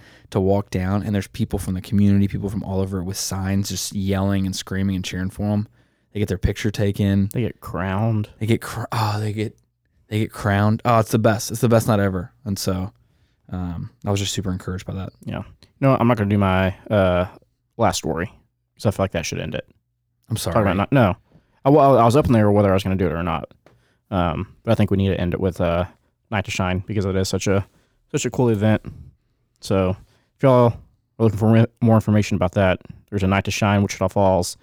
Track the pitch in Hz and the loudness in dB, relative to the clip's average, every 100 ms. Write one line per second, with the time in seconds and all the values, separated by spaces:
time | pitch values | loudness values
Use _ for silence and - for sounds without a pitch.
0 | - - - 104 95 101 - 95 92 101 | -20 -20 -6 -2 2 0 0 -4 -2 -2
1 | 110 101 - - 107 101 - 92 - 101 | -2 -4 -4 -6 -4 -4 -4 -6 -2 2
2 | 101 98 98 101 101 98 - 95 95 95 | 4 4 2 -2 -6 -6 -4 -4 -2 -4
3 | 90 104 - 95 92 98 98 90 - 101 | -6 -8 -6 -4 -2 -2 -2 -6 -8 -4
4 | 95 95 98 98 95 95 - 95 98 92 | -2 0 0 0 -2 -6 -6 -4 -2 -4
5 | - 92 95 - 104 104 104 _ _ _ | -6 -6 -6 -4 -2 -2 -4 _ _ _
6 | _ 101 101 - - - 214 - 101 98 | _ -6 -4 -2 -2 -2 -4 -2 -2 0
7 | 101 98 98 127 110 - - 82 95 98 | 2 2 0 -2 -6 -8 -10 -6 -4 -2
8 | 113 107 104 - 107 113 - - 113 113 | 0 -2 -4 -6 -2 -2 -2 -10 -6 -2
9 | 107 104 107 104 107 - _ _ _ _ | -2 -2 -4 -4 -6 -8 _ _ _ _
10 | - 107 110 - 107 101 104 110 120 113 | -6 -4 -4 -2 0 2 2 2 2 2
11 | 110 113 110 107 - 117 120 117 120 101 | 2 2 2 0 -2 -4 2 2 2 2
12 | 98 95 87 _ 104 98 98 92 95 - | 0 -2 -8 _ -8 -6 -4 -4 -6 -12
13 | _ _ _ _ - 90 90 87 98 _ | _ _ _ _ -12 -8 -8 -8 -12 _
14 | - 101 95 - 92 90 - 92 - 95 | -4 -2 -2 -6 -6 -6 -8 -10 -10 -10
15 | 95 - - - - - _ - 135 131 | -10 -12 -12 -10 -12 -18 _ -2 0 2
16 | 117 110 101 104 95 92 92 - - 107 | 2 2 2 2 4 2 0 -2 -2 2
17 | 92 90 90 - _ _ _ - 104 - | 2 2 -2 -6 _ _ _ -2 -2 -2
18 | 80 78 87 - _ _ _ - 113 - | -6 -6 -8 -10 _ _ _ -6 -4 -2
19 | 95 85 - 85 80 - - _ _ _ | -2 -4 -6 -8 -8 -8 -10 _ _ _
20 | _ _ - 113 92 113 101 90 98 139 | _ _ -10 -6 -2 0 2 0 2 4
21 | 101 101 _ _ _ _ 135 147 139 123 | 4 0 _ _ _ _ 2 6 6 6
22 | 117 135 - 113 104 104 101 95 95 95 | 6 4 4 4 4 4 4 2 0 -2
23 | 87 82 87 80 - _ _ _ _ _ | -2 -2 -4 -4 -8 _ _ _ _ _
24 | - 95 85 80 95 - 113 107 104 98 | -6 -2 0 -2 -6 -8 -2 0 2 2
25 | 98 87 87 - 92 85 87 85 92 _ | 0 0 -2 -2 -2 -2 -2 0 -4 _
26 | _ _ - 104 95 - 92 92 - 101 | _ _ -6 -6 -4 -4 -2 -4 -4 -4
27 | 98 95 95 95 104 98 - _ _ _ | -2 -2 -2 -2 0 0 -2 _ _ _
28 | _ 151 123 - 120 104 110 107 - - | _ -6 -4 0 0 2 2 0 -2 -18
29 | - _ _ _ _ _ - 98 92 92 | -20 _ _ _ _ _ -4 0 0 -2
30 | - _ _ - 135 123 117 - - _ | -10 _ _ 0 4 6 4 2 -10 _
31 | _ - 113 101 113 113 113 - 113 110 | _ 0 0 2 4 4 4 2 4 4
32 | 107 104 101 95 90 104 95 - - - | 4 2 2 0 -2 2 2 0 -6 -20
33 | - 101 95 98 101 - 104 101 98 - | -8 -4 0 0 -2 -2 2 2 0 -2
34 | 95 104 95 92 87 - | -2 2 2 2 0 -8